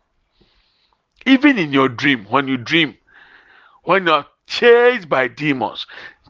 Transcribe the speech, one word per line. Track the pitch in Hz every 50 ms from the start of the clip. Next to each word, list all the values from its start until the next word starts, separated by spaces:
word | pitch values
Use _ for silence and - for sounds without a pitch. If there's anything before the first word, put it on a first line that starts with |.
| _ _ _ _ _ _ _ _ _ _ _ _ _ _ _ _ _ _ _ _ _ _ _ _ -
Even | 247 269 254 285 294 269 214
in | 165 147
your | 139 135 135 131
dream, | 120 107 135 143 135 117 95 101
when | 117 139 139 131
you | 135
dream, | 123 117 113 151 170 160 127 98 _ _ _ _ - - - - _ _ _ _ _ _ _ _ _ _
when | 160 180 196 185
you're | 170 156 143 143 - _ _ _
chased | - - - 233 240 233 240 240 247 247 233 180 139
by | 147 135 131 123
demons, | 120 - 147 156 139 127 107 98 - - - - - - - - - _ _